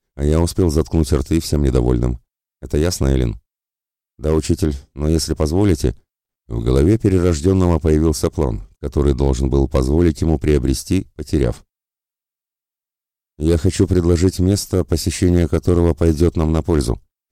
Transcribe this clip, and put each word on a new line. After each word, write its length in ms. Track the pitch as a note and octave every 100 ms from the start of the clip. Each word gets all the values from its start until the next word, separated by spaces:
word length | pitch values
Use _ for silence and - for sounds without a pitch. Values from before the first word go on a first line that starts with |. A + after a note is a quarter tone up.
| _ -
а 100 | D2
я 160 | D#2+
успел 300 | E2+ - F2+
заткнуть 420 | D2+ D2 E2 D2+
рты 260 | C#2 B1+ E2
всем 220 | - D2+
недовольным. 580 | C#2 B1+ A#1+ B1 B1 B1+ _ _ _ _
Это 200 | - D2
ясно, 260 | E2+ - C2+
Эллин? 340 | C2+ A#1+ G1+ _ _ _ _ _ _ _ -
Да, 160 | D2+
учитель, 420 | D#2 - E2+ D#2 C#2 - C2+
но 120 | D2+
если 280 | D#2+ - D#2
позволите... 600 | D2+ E2+ G#2 D#2+ - - _ _ _ _ -
В 160 | A1+
голове 340 | A1+ C2 D#2+ A2
перерожденного 800 | G#2 F#2 F2+ D#2 F2 F#2+ F2+ E2
появился 540 | E2 D#2 D#2+ D2+ E2
план, 320 | - C#2 G#1+ - _
который 320 | C#2+ D2 C#2
должен 380 | B1+ C#2 B1 C2
был 160 | C#2 C2
позволить 540 | C2+ C2 D#2 F2 D2+
ему 180 | D#2+ D2+
приобрести, 680 | D2+ D2 B1+ C2 - F2+ - -
потеряв. 480 | D2+ D2 A#1+ - _ _ _ _ _ _ _ _ _ _ _ _ _ _ _ _ _ -
Я 160 | D#2 E2+
хочу 300 | F#2+ - F2+
предложить 520 | F#2 E2+ E2+ F#2 -
место, 440 | F2+ G2+ - F#2
посещение 640 | - E2+ F#2 - F#2 F2 E2
которого 460 | E2 - F2 E2+
пойдет 420 | D#2+ E2+ D2+ E2+ E2+
нам 160 | D#2
на 100 | D#2+
пользу. 400 | E2+ D#2 B1 A1+ - _ _